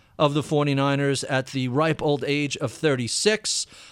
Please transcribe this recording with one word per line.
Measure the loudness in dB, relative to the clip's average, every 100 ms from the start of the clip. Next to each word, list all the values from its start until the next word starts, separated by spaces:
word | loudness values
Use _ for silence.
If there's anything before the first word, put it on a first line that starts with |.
| _ 0
of | 2
the | 2
forty-niners | 0 0 2 2 2 2 0 0 -2
at | -2 -2
the | -4 -2
ripe | 0 0 0
old | 0 0 0
age | -2 -2 -4
of | -6
thirty-six, | -2 0 0 -2 0 2 0 -2 -4 -6 -12 -20